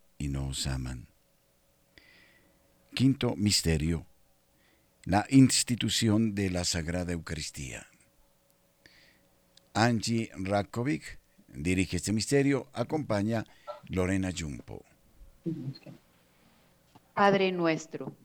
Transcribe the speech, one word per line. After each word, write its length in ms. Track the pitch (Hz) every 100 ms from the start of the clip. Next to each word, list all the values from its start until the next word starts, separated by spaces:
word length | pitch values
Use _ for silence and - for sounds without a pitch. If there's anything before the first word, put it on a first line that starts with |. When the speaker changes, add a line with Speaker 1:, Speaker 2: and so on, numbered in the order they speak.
| _ -
Speaker 1:
y 100 | 73
no 200 | 67 67
os 180 | 65 67
aman. 420 | 65 64 62 - _ _ _ _ _ _ _ _ - _ - - _ _ _ _ _ _
Quinto 400 | - 131 135 123
misterio, 720 | 104 104 95 82 80 78 82 - _ _ _ _ _ _ _ _ _
la 200 | - 98 -
institución 1040 | 135 131 - - 113 113 - 113 107 113
de 160 | 101 98
la 140 | 90
Sagrada 500 | 90 85 78 90 87
Eucaristía. 720 | 87 80 78 73 - 67 58 - _ _ _ _ _ _ _ _ _ - _ _ _ _ _ _ _ _
Angie 580 | 101 117 113 113 113 113 73
Rakovic 840 | 95 101 98 117 127 156 - - _ _ -
dirige 480 | 64 80 92 90 90
este 160 | -
misterio, 560 | 110 - 139 139 139 -
acompaña 720 | - 123 156 - 101 104 113 101 - - - -
Lorena 420 | 92 90 95 92
Yumpo. 540 | 82 80 62 - 50 - _ _ - - - 170 143 127 - - - _ _ _ _ _ _ _ _ _ - _
Speaker 2:
Padre 380 | - 202 196 190
nuestro, 640 | 180 165 156 - 156 135 -